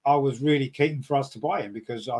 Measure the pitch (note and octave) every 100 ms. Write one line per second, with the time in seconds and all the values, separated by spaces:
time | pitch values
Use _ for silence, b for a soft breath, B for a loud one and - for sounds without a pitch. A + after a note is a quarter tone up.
0 | C#3 C#3+ C#3 A#2 D3 D3 C3+ - D3+ D3
1 | - C#3+ C3+ A2+ D3+ F#3+ G#2 G#2+ - A#2
2 | A2